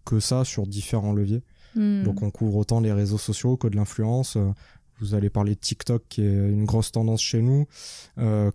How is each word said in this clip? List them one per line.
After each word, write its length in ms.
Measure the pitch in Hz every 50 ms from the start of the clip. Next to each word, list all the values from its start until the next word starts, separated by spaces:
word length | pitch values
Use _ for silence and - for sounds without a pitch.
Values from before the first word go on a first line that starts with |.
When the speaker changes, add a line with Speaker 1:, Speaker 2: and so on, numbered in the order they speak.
| -
Speaker 1:
que 160 | - 113 110
ça 240 | - - 127 131 131
sur 220 | - - 110 98
différents 460 | 98 101 101 98 - 113 110 101 104
leviers. 300 | 104 104 101 98 110 123 - _ - - - - -
Speaker 2:
Hmm. 280 | 226 208 208 202 196
Speaker 1:
Donc, 200 | 190 104 - 196
on 80 | 147 101
couvre 260 | - - 113 107 101
autant 240 | 104 104 - 117 117
les 120 | 113 110
réseaux 260 | 101 101 101 98 107 107
sociaux 380 | - - 107 - - 123 127
que 120 | 127 - 110
de 80 | 104
l'influence. 600 | 104 104 - - - 107 110 120 131 131 - -
Euh, 140 | 110 101 98 101 - - - - - _ _ _ -
vous 140 | 107 98 104
allez 160 | 104 101 101
parler 240 | - 107 101 104 104
de 60 | -
TikTok, 420 | - - - - - - 120 110 - -
qui 120 | - 110
est 140 | 104 101 98
une 320 | 101 98 101 101 104 107
grosse 260 | 107 113 113 107 -
tendance 300 | - 113 113 113 113 110
chez 180 | - - - 113
nous, 260 | 117 127 135 143 147 - - - - - - - - - - -
euh, 320 | 117 110 107 104 104 101